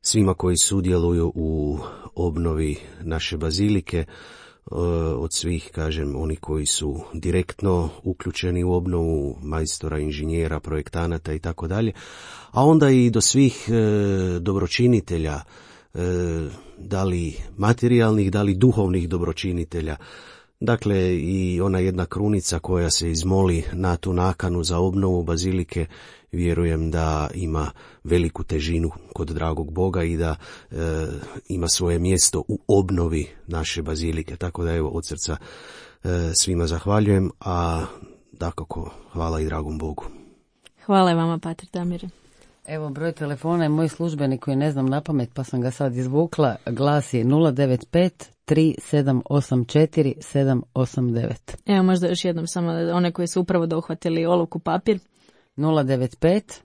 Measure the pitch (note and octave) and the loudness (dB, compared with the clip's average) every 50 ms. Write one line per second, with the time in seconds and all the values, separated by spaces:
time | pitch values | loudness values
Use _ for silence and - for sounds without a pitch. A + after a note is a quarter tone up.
0 | - - - A2 G2+ F#2+ F#2 - - F2+ F2+ E2+ - - G2+ G2 F2 F#2 F2+ F2 | -2 0 2 4 4 4 2 2 2 0 2 4 2 2 2 0 2 2 2 4
1 | E2+ F2 F2 E2+ E2 E2 - E2 D#2+ D#2+ D#2+ D#2 D2+ D2 D2+ D2+ D2+ - - - | 4 4 2 2 2 0 0 -2 -2 -2 0 0 -2 -2 -2 -4 -6 -12 -14 -16
2 | - - - E2+ F2+ F2 D#2 D#2+ E2+ E2+ D#2+ D#2 D#2 D2 D2 - - - - - | -18 -14 -6 -2 -2 -2 0 0 -2 0 0 0 0 -2 -2 -6 -10 -18 -18 -12
3 | E2+ E2+ D#2+ D#2+ - - E2 D#2 D#2+ D#2+ D#2 F#2 G2+ G#2 G#2 F#2+ F2 - - E2+ | -8 -6 -6 -4 -4 -4 -6 -4 -4 -2 0 0 2 2 2 0 -2 -2 -4 -4
4 | D2+ - - - - - - - - - _ _ _ - - D#2+ F2 F2 E2+ E2 | -4 -4 -10 -20 -20 -20 -20 -20 -20 -20 _ _ _ -10 -4 -2 -2 0 0 0
5 | E2 D#2+ D#2 B1 D#2+ E2 - - - E2+ E2+ D#2+ - - - - D#2 D#2+ D#2 D#2+ | 0 0 -2 -2 -4 -4 -4 -4 -4 -2 -4 -4 -6 -8 -6 -4 -4 -2 -2 -2
6 | D2 C#2+ C#2+ C2+ D#2+ D#2 D#2 - - - D#2 D#2 D2 C#2+ - - D#2+ D2 C2+ D2 | -4 -4 -4 -4 -4 -4 -4 -6 -6 -4 -4 -2 -2 -2 -2 -2 -2 -4 -6 -6
7 | D2 - - E2 D#2 F2 E2+ F2+ F2 - - - G2 G2 F#2 F2+ E2 D#2+ - - | -10 -10 -12 -6 -4 -2 0 0 -2 -4 -6 -4 0 0 2 2 0 -2 -6 -8
8 | - F#2+ F#2 _ - F2+ E2 - - F2+ F2 F2+ F2 F2+ F2+ F2+ F2 F#2 F2 E2+ | -6 -6 -6 _ -6 -8 -6 -4 -4 -2 0 0 0 2 0 0 0 0 0 0
9 | E2 E2 E2 D2+ C#2+ C#2+ B1+ - D2 D2 D#2 D#2+ D#2+ D#2 - - - D#2 D2+ D2+ | 0 0 0 0 -2 -4 -6 -8 -8 -6 -4 -2 -2 -4 -4 -6 -6 -4 -4 -2
10 | D2 D2+ D2 D2 D2+ D#2+ D#2+ E2 E2 D#2+ D2+ D2 - D2 D#2 D2+ D2 - - E2+ | -4 -4 -4 -4 -4 -2 -2 -2 -2 -2 -4 -6 -6 -4 -6 -6 -6 -6 -4 -4
11 | E2+ E2+ E2+ D#2+ - D#2 D2+ D#2 - F2+ D#2+ - E2+ D#2+ F2+ G#2+ A2+ A2 - - | -2 -2 -4 -4 -4 -6 -6 -6 -6 -6 -6 -6 -6 -4 -2 0 0 -2 -2 -6
12 | - - - - - - - - - - - A#2+ C3+ D3+ D#3+ D#3+ D3 C#3 C3 B2+ | -16 -20 -20 -20 -20 -20 -20 -20 -20 -4 2 4 6 8 8 8 8 8 8 8
13 | B2 A#2+ A2 A2+ - - G#2 C3 C#3 B2+ - - - - A2+ A#2 A2 G#2+ G#2+ G#2 | 6 6 4 4 2 4 4 6 4 4 4 0 -4 0 2 2 4 4 4 2
14 | G2+ G2+ G2 F#2+ F#2 F#2 F2+ F2 F2 G2 F#2+ G2 F2+ F2+ - - B2 B2 A#2+ G#2+ | 2 2 2 2 0 0 0 -2 0 0 0 0 0 0 0 4 4 6 6 4
15 | - - F2 E2 D#2+ D#2 D2 C#2+ - - - - - - - - _ _ _ - | 2 0 -2 -2 -2 -2 -4 -6 -8 -14 -20 -20 -20 -20 -20 -20 _ _ _ -4
16 | F2 F2+ F2+ F2+ F2+ F2 E2 E2 D#2+ C#2 C#2 - - - - - G2 F#2+ G2+ F#2+ | -2 0 0 0 0 0 -2 -2 -4 -6 -10 -14 -20 -20 -20 -18 -8 -4 -2 0
17 | F#2+ F#2+ F2+ F2 E2+ D#2+ D2+ - - - - G2+ G2+ G#2+ A#2+ A#2+ - A#2+ B2 A#2+ | 0 0 0 0 -2 -4 -6 -6 -10 -10 -6 0 2 2 4 4 4 2 4 4
18 | A2+ A2 G#2+ G#2+ G2+ G2 F2+ G#2 G#2 G2+ G2 F#2 A#2 B2+ A2+ A2+ G2+ F#2 F2+ F#2 | 4 4 2 2 2 2 2 0 2 2 2 4 4 4 4 4 0 2 2 0
19 | E2+ E2 F#2+ F2 F2 E2+ D#2+ - - F#2+ F2 F2 E2 - - E2+ D#2 D#2 D2+ - | 0 -2 -2 -2 -2 -4 -4 -4 -4 -4 -4 -4 -6 -6 -6 -6 -6 -6 -8 -10
20 | - - - - - - - - _ _ _ _ - A#2 A#2+ A#2 - G#2+ G2+ F#2+ | -12 -20 -20 -20 -20 -20 -20 -20 _ _ _ _ 0 0 0 0 2 0 2 2
21 | F#2 F2+ F2+ E2+ D2 F2 F#2+ F#2+ F#2 F2+ F2+ E2+ F#2 G2 F#2 F#2 F2+ F#2+ F2+ F#2 | 2 2 0 0 0 -2 0 0 0 0 0 0 0 0 2 2 0 0 0 -2
22 | F2 - - F#2 G2+ G#2 G#2+ G2 - - F2 E2 - - F#2 F2+ E2+ E2+ E2+ - | -4 -4 -2 -2 0 0 0 0 0 -2 -4 -4 -2 0 0 0 2 2 0 0
23 | E2+ E2+ D#2+ D#2 E2 F#2 F#2 F#2+ G2 F2+ E2+ E2 E2 - - F2+ F#2 F2+ F2 E2 | 0 0 -2 -2 0 2 2 4 4 4 2 0 -2 -4 -4 -2 0 0 0 0
24 | - F#2+ F#2 F2 F2+ F#2+ F2+ _ - F2+ F2 F2 E2 E2+ F2+ E2+ F2+ F#2+ F2+ G2 | -2 -2 0 2 2 0 0 _ -2 -2 -2 -2 -2 0 0 2 0 2 2 2
25 | F#2+ F#2 F2+ F2 E2+ E2 E2+ D#2+ F2 F#2+ F#2 F#2 E2+ - - F2+ E2 D#2 - - | 2 2 2 0 0 0 -2 -2 0 0 0 -2 -2 -2 -4 -4 -4 -4 -8 -18
26 | - - - - _ _ - E2+ F2 E2+ E2 D#2+ F2 E2+ D#2+ D#2+ D#2+ E2 D#2+ E2 | -20 -20 -20 -20 _ _ -4 -2 0 0 2 2 2 0 0 0 0 0 0 0
27 | D#2+ D#2 D#2 D2+ D2+ - - F2+ F#2 D#2+ D#2+ D#2 D2+ C#2+ - - - - - _ | 0 0 0 0 -2 -4 -4 -6 -4 -4 -2 -2 -4 -4 -8 -14 -20 -20 -20 _
28 | _ D2+ E2+ F2+ E2+ E2 - - E2 - D#2+ D#2 D2 D#2+ E2+ E2 E2 D#2 - - | _ 0 2 2 2 0 -2 -6 -6 -4 -2 -2 -2 0 0 0 0 -2 -4 -8
29 | - - - - E2+ D#2 D#2+ D#2 D#2+ D#2+ D#2+ E2 D#2+ D2 D#2+ F#2 F2+ F#2+ F2+ F#2 | -20 -18 -8 -8 -6 -6 -4 -4 -2 -2 -2 -2 -4 -6 -2 0 0 0 0 0
30 | E2+ E2 E2 D#2+ E2+ E2 D#2 - - - - - - - - D#2 E2 E2 D#2 D#2+ | -2 0 0 0 0 -2 -2 -4 -8 -20 -20 -20 -20 -12 -8 -6 -4 -2 -2 -2
31 | D#2+ - C#2+ D2 C#2+ - - G2+ _ _ G2 F#2 E2+ E2 - - F#2 F2 F2 E2+ | -4 -4 -6 -10 -12 -14 -16 -16 _ _ -4 -4 -2 0 0 0 2 2 2 2
32 | F2 F#2 F#2+ F2 - - - F#2 - - G#2+ - _ - - G2+ F#2+ F2+ G2 F2 | 2 2 4 4 4 2 2 -2 -4 -2 -6 -6 _ 4 4 4 4 4 0 0
33 | E2+ E2 D#2+ D#2 C#2+ - - - - - E2+ E2 D#2+ - - - D2+ D#2 D#2+ D#2 | 0 0 0 -2 -4 -6 -12 -20 -14 -8 -6 -6 -4 -4 -4 -6 -4 -4 -4 -4
34 | E2+ E2 D#2+ D#2+ D#2 - D#2+ E2 - F2 - - F2 E2 E2 E2+ D#2 C#2+ - E2+ | -2 -2 -4 -4 -6 -8 -8 -8 -8 -8 -6 -4 -2 -2 0 0 -2 -2 -4 -6
35 | D#2+ - D#2 D2 - - D2+ - - - - - - - - - - - - _ | -6 -6 -8 -8 -6 -6 -6 -8 -8 -16 -20 -20 -20 -20 -20 -20 -20 -20 -20 _
36 | _ F#2 F2 F2 E2+ E2 E2 - - - F2+ E2 E2+ D#2+ E2 D#2+ - G2 G2+ G#2+ | _ -2 -2 0 0 0 0 0 0 0 0 0 0 0 -2 -2 0 2 2 4
37 | G#2+ G#2 G2+ F#2+ F#2+ F2 - _ - G2+ F2+ F2 F2 E2+ E2 D#2+ D2+ - - - | 4 4 4 4 4 0 -4 _ -6 -4 -2 0 0 0 -2 -2 -4 -6 -10 -16
38 | - - - _ _ _ - A#1+ E2+ E2+ - - D#2+ - - E2+ D#2+ D#2+ - - | -20 -20 -20 _ _ _ -12 -8 -8 -8 -6 -8 -12 -10 -10 -10 -10 -10 -14 -18
39 | - - - F2 E2 E2 D#2+ D#2 D#2 D#2 D#2 D#2 D2+ D2+ D#2 D2+ D#2+ D#2 D2+ - | -20 -12 -6 -6 -4 -2 -2 -2 -2 -2 -4 -4 -6 -6 -6 -6 -6 -6 -8 -8
40 | - - - - - - _ _ _ _ _ _ _ - _ _ - - G3+ G3 | -12 -14 -16 -16 -20 -20 _ _ _ _ _ _ _ -20 _ _ -2 2 4 4
41 | F#3 F3+ E3+ E3 E3 E3 E3 E3 - E3 E3 - - _ - F3+ F3 F3 F3 F3 | 4 4 4 2 2 0 -2 -4 -6 -8 -10 -10 -14 _ -10 -6 -6 -4 -6 -6
42 | - F3+ - _ _ _ _ _ _ _ _ _ _ - D3+ D#3 D#3 D3 C3+ C#3+ | -10 -14 -16 _ _ _ _ _ _ _ _ _ _ -10 -8 -8 -6 -8 -8 -4
43 | D#3+ E3+ E3 - D#3 C#3+ D3 C3+ - E3 E3+ E3+ E3 D3+ D3+ D#3 E3 D#3 - - | -4 -6 -4 -4 -6 -6 -6 -4 -2 0 0 2 2 2 2 2 0 0 -2 -2
44 | E3+ E3+ D#3 C#3+ C#3+ C3+ C3 B2 - - C3+ C3+ C#3+ D#3 D3 C#3 C3 C3 C3+ D3 | -4 -4 -2 -2 0 0 0 -2 -2 -2 0 2 2 0 0 0 0 0 0 -2
45 | D3+ - D#3 C3+ A#2+ A#2 _ - C3 - - B2+ A#2+ C3 B2 - C#3+ C3+ A#2+ B2 | -2 -2 -2 -2 -2 -2 _ -8 -6 -4 -2 -2 -2 -2 -2 -2 -2 -2 0 -2
46 | B2+ B2+ C3 D3 E3+ E3 - - D3+ B2+ G#2+ - _ - B2 - C3+ C#3+ D3 D3 | -2 0 2 2 2 2 2 2 2 2 2 -2 _ -6 -2 0 2 2 2 2
47 | - - - B2 A2+ B2 C#3 D3+ E3 D#3 B2+ C3 C#3+ C3 B2+ B2 - _ - E3+ | 0 0 0 0 2 4 4 6 4 4 4 2 2 2 2 0 -2 _ 2 2
48 | F3+ F#3 - _ - - _ _ _ - D#3 D#3 D#3+ D#3+ - - - - - D3 | 2 2 0 _ -20 -20 _ _ _ 0 4 4 4 4 2 0 -4 0 2 2
49 | C#3 C#3 C3 B2 - - C#3+ C#3+ C3 - C3 B2+ A#2+ - - D3+ D#3+ D#3 - D#3+ | 4 4 2 2 0 2 0 0 2 2 2 0 0 2 4 4 4 4 4 2
50 | D3 C#3 - - - - - C#3+ C#3 C3+ C3 B2 - _ _ C3 B2+ A#2+ - - | 2 2 0 -4 -10 -4 0 0 2 2 2 0 -2 _ _ -2 -2 0 0 -2
51 | B2+ B2 A#2 A#2 A#2 A2 A2+ - _ - - - _ - G3+ F#3+ F#3 F#3 F#3 F3+ | 0 0 0 0 -2 -2 -6 -8 _ -16 -16 -12 _ 2 2 4 6 4 4 4
52 | F3+ E3+ F3+ F3 - F#3 E3+ E3 E3 E3 - F3+ F3 E3+ E3 E3 E3 E3+ E3+ F3+ | 2 0 0 0 -2 -2 -2 -2 -4 -4 -4 -2 -2 -2 0 -2 -2 0 2 2
53 | F3+ F3 E3+ - F3 E3+ - F#3+ F3+ - F#3 F3 E3 E3 E3+ D#3+ E3+ - E3 E3 | 2 2 0 -2 -4 -2 0 -2 0 2 2 0 2 2 -2 -2 -2 -4 -8 -4
54 | - F3 E3 E3 E3 E3 F3+ F3 E3 E3 - E3+ - F3 D#3+ F3+ - - G#3+ F#3 | -2 -2 0 0 2 2 2 2 2 0 -4 -6 -4 -2 -2 0 2 2 0 0
55 | _ _ _ _ _ _ _ _ _ _ _ - D3 D#3 D#3+ D#3 C#3+ C3 C3+ B2 | _ _ _ _ _ _ _ _ _ _ _ -2 0 2 4 4 4 2 2 0
56 | B2+ B2 - _ - D#3+ F#3 G#3+ - - - - _ | 0 -2 -2 _ 2 4 4 2 0 -6 -18 -20 _